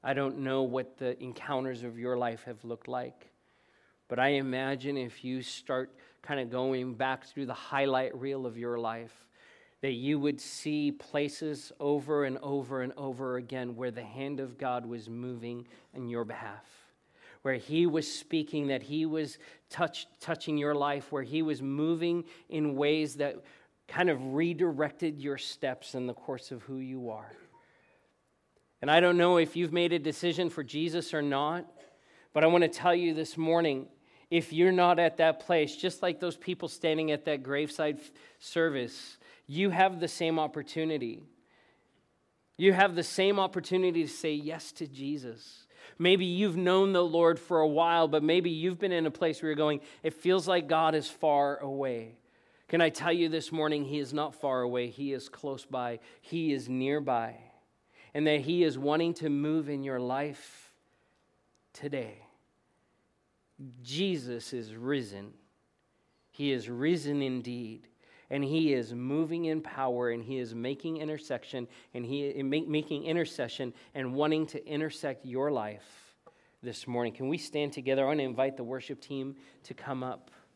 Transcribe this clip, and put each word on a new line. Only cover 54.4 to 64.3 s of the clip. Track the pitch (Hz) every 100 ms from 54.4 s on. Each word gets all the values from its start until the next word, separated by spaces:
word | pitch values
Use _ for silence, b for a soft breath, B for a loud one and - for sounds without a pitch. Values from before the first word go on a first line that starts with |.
| 143 127
away. | 123 123 123
He | 117 139
is | 135 131
close | - 147 135
by. | - 131 120 117 B B
He | - 165 160
is | 139 120
nearby. | 127 131 147 143 120 113 - - - _ _ _ b b 147
And | 156
that | 151
he | 131 175
is | 165 131
wanting | 143 151 170 170
to | 156
move | 143 151 160 147
in | 143
your | 139 131
life | 123 131 147 139 - - - _ _ _ _ _ _ _ _ _ _
today. | - 147 139 113 101 107 _ _ _ _ _ _ _ _ _ _ _ _ _ 135 123
Jesus | 120 143 196 170 123